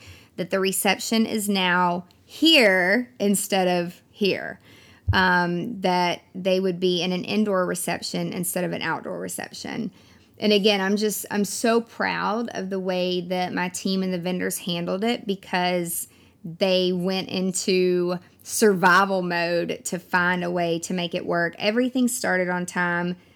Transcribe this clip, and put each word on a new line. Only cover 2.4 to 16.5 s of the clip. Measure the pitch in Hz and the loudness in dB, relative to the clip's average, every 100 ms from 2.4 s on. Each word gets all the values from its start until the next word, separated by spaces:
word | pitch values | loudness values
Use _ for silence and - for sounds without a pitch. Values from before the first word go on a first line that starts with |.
| 320 320 214 185 180 214 247 - | 6 8 8 6 4 2 0 -2
instead | 202 196 - 196 180 | 0 0 0 0 2
of | 180 175 - _ | 2 -2 -8 _
here. | - 196 131 78 - - - - - - | -2 -2 0 -6 -12 -18 -20 -20 -8 0
Um, | 196 185 180 175 175 175 196 | 2 4 4 2 -2 -6 -4
that | 185 180 175 - - | 0 2 2 -2 -8
they | 185 185 185 | -6 0 0
would | 190 175 | 0 0
be | 185 180 | 0 0
in | 180 | 0
an | 180 - | -2 -2
indoor | 208 214 185 180 | -2 0 0 0
reception | 180 - 170 - 175 170 | -2 -4 -6 -6 -6 -4
instead | - 175 180 | -4 -4 -4
of | 175 | -4
an | 170 | -4
outdoor | 165 151 - 180 | -4 -6 -6 -8
reception. | 185 - - - - - - - - - _ - | -8 -10 -12 -12 -10 -8 -8 -10 -20 -20 _ -4
And | 208 | 2
again, | 208 208 202 | 4 4 2
I'm | 190 202 | 2 0
just, | 214 196 - | 0 -4 -4
I'm | 208 | -4
so | 202 - 233 233 | -4 -2 2 2
proud | 226 - 190 170 180 214 233 | 0 -4 -4 -2 -2 -2 -4
of | - 190 | -6 -6
the | 190 | -4
way | 185 185 180 180 | -2 -2 0 -2
that | 175 180 180 | -2 -2 -2
my | 180 180 | -2 -4
team | - 196 190 | -4 -2 -2
and | 190 | 0
the | 180 | -2
vendors | 175 180 185 185 | -2 -2 -4 -4
handled | - 170 175 185 | -6 -4 -4 -2
it, | 226 240 - | -2 -4 -4
because | 185 - 185 180 180 170 - - _ _ _ | -8 -4 -2 0 0 -2 -6 -10 _ _ _
they | 180 | -14